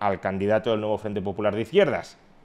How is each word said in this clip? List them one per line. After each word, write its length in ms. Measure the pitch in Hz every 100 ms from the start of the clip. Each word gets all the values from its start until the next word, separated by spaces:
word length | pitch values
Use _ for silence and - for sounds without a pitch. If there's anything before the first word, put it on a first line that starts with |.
al 200 | 104 92
candidato 520 | 98 95 98 107 123
del 80 | 107
nuevo 180 | 107 101
Frente 240 | 107 101
Popular 320 | 98 98 104
de 80 | 104
Izquierdas. 560 | 113 190 175 92 - - _ -